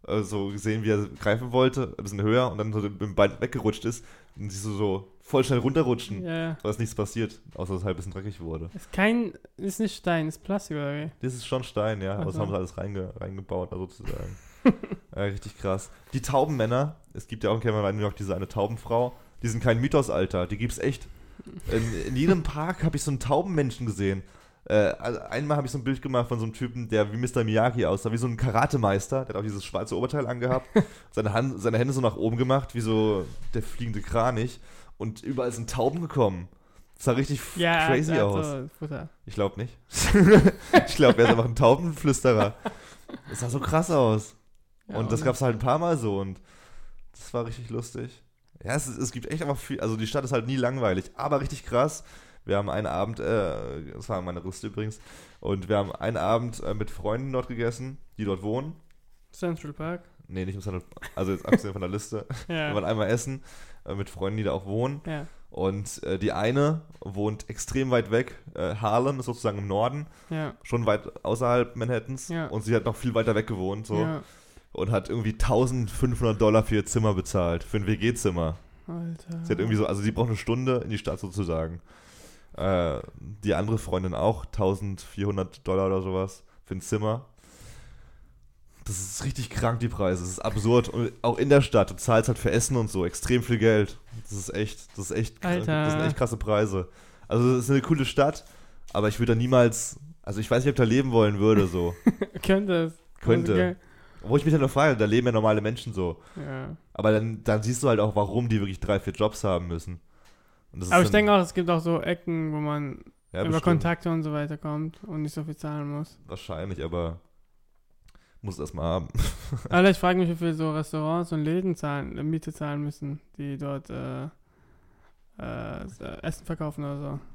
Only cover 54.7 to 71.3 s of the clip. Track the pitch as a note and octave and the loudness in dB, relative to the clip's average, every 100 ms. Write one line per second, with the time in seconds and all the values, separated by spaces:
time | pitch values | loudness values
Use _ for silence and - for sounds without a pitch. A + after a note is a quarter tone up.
54.7 | G2+ G#2+ G#2+ - - - - - G2 F2+ | -6 -6 -8 -18 -20 -20 -10 -4 -4 2
55.7 | G#2 G2 - G2+ A2 F2+ A2+ A#2+ A#2 - | 0 0 -4 -4 -2 0 0 0 -6 -6
56.7 | G#2+ G#2 - G#2 A2+ C3+ B2+ - A#2 A#2 | -4 -6 -6 -4 -4 -2 -4 -4 -4 -4
57.7 | A#2+ B2+ C#3 - - G#2 F#2+ G#2 A#2 D3 | -4 -12 -12 -16 -6 -4 -2 -2 -4 -4
58.7 | F3 - - _ - _ - F3 E3 D3 | -12 -20 -20 _ -20 _ -6 -4 -4 -8
59.7 | D3 D#3 F3 - _ - F#2 F#2 G2 G#2 | -10 -8 -8 -12 _ -10 -6 -6 -6 -6
60.7 | F2+ - - - - F#2+ F#2+ - A#3 G2+ | -8 -8 -16 -12 -4 -2 -2 2 2 2
61.7 | G2 F2+ G2+ - A2 - C3 - E3 D3+ | -6 -4 -4 -6 -10 -8 -10 -6 -4 -2
62.7 | G#2 F2+ A2 G2+ A#2 C3+ C3+ - - - | -2 -2 0 0 0 -2 -10 -12 -18 -18
63.7 | - - G2 G2 - G2 G#2+ G2+ D#2+ F#2+ | -16 -10 -8 -8 -6 -4 -2 -2 -2 -4
64.7 | G#2 B2+ C#3+ E3+ D3+ D3+ - - - F#2+ | -2 -2 -4 -8 -8 -10 -16 -14 -2 -2
65.7 | G2 G#2 - - F#2 G2+ - G#2+ C3+ D3 | -2 -6 -8 -4 -2 0 0 0 2 2
66.7 | D#3+ - - - F#2+ G#2 A2 - A2 - | 0 -6 -14 -10 -4 -4 -4 -12 -12 -4
67.7 | C3+ C3+ B2 A2 A2+ C3 - - - F2 | -2 2 2 2 0 0 -10 -16 -6 -4
68.7 | G#2 G#2+ A2+ C3 C#3 B2+ A#2+ A2+ G2+ G2+ | -2 2 2 2 -2 -6 -4 -4 -2 -2
69.7 | G2 A#2 C#3+ D#3 - - D#3+ D3+ - - | 0 0 -2 -10 -16 -8 -6 -6 -10 -4
70.7 | A#2+ A2 G#2+ - - - | 0 2 0 -2 -8 -4